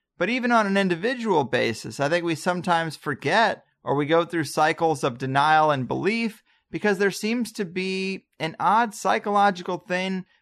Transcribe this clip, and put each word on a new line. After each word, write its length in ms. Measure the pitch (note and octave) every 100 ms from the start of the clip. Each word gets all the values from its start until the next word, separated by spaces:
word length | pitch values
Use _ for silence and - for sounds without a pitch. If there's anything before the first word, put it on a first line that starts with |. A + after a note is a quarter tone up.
| _ _
But 120 | F#3
even 220 | B3+ A#3+
on 160 | A#3 G3+
an 80 | G3
individual 680 | G3 E3 G#3+ B3+ A3+ E3 B2
basis, 560 | A#2+ A#2 A2 - A2+
I 80 | C#3
think 160 | F3 E3+
we 100 | D#3+
sometimes 640 | F#3+ F3+ F3 E3+ E3 -
forget 640 | D3+ C#3 C3 G3 G#3+ - _ _
or 140 | - C#3
we 120 | D3
go 180 | E3 E3+
through 180 | E3+
cycles 600 | C#3 - D#3 E3 E3 C#3+ D3
of 120 | A#2+
denial 540 | C3 C3+ D3 D#3 D#3
and 160 | C#3 B2
belief 560 | C3 E3 A3+ A3+ - _ _ _
because 280 | D#3 G#3 F#3+
there 140 | G3+
seems 420 | - G#3+ A#3+ A3+
to 100 | -
be 640 | F#3 F#3 F#3+ F#3+ F#3+ F#3+ _ _
an 160 | D#3+ -
odd 340 | E3+ G#3+ A#3
psychological 840 | - F#3+ G#3+ G#3 G3+ G3+ F3+ F3+ F3
thing 480 | - F3+ F#3+ F#3 - _